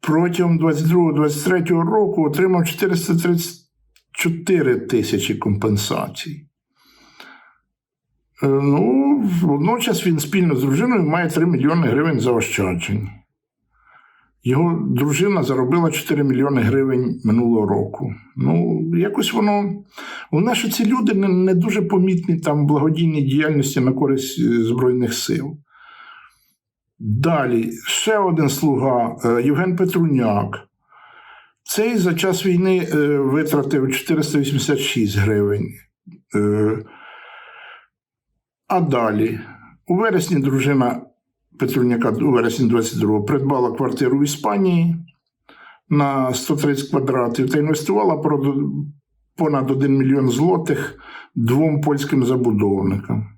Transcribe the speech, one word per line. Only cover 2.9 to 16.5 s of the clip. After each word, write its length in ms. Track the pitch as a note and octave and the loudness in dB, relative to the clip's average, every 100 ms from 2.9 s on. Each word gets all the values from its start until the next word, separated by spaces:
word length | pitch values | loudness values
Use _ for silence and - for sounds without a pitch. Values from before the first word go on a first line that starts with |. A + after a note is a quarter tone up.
| E3+ E3 E3+ | 0 0 0
тридцять 400 | F3 E3+ - - _ _ _ _ _ | 2 0 -2 -12 _ _ _ _ _
чотири 640 | - F3 E3 E3+ F#3 C3+ A#2 | -4 -4 -2 0 0 2 0
тисячі 580 | - A#2+ - G2+ - | 0 -2 0 -2 -2
компенсацій. 1120 | G#2 A2+ G2+ A2 G#2 - - - - - D3 - _ _ _ _ _ _ _ - - _ _ _ _ _ _ _ _ _ _ | -4 -2 -2 0 -2 -2 -6 -6 -10 -14 -14 -18 _ _ _ _ _ _ _ -20 -20 _ _ _ _ _ _ _ _ _ _
Е, 40 | C#3 | 0
ну, 840 | C3+ C#3+ C#3+ G#3 C4 C#4 C#4+ G#3 F3 | 2 2 2 2 2 2 2 2 0
водночас 640 | E3+ C#3+ E3 A#3+ A#3 F3 F#3 | 0 2 0 0 0 -2 0
він 120 | D#3+ | -2
спільно 380 | C#3+ G3 F3 C3 | 0 0 2 2
з 60 | |
дружиною 400 | C#3 C#3 A#3+ A#3 | 0 0 2 0
має 260 | D#3 E3 E3+ | 0 0 0
три 160 | E3 E3+ | 0 2
мільйони 420 | D#3+ C3+ E3+ C#3+ | 2 2 2 2
гривень 320 | A#2+ D#3+ C#3 | 2 0 0
заощаджень. 880 | A#2 A#2+ A2 - F#2+ F2 - G#2 G#2 - _ _ _ _ _ _ _ - _ _ _ _ | 0 0 -2 -2 -2 -2 -4 -6 -6 -14 _ _ _ _ _ _ _ -20 _ _ _ _
Його 420 | - C3+ E3+ E3 C3+ | 0 2 2 0 -2
дружина 540 | B2+ C#3+ C#3 G3 F#3+ | -2 0 0 0 0
заробила 480 | B2 C3 B2 E3+ E3 | 0 0 0 2 0
чотири 340 | D3 - D3 | -2 -4 0
мільйони 360 | C#3 B2 C#3 | 0 2 0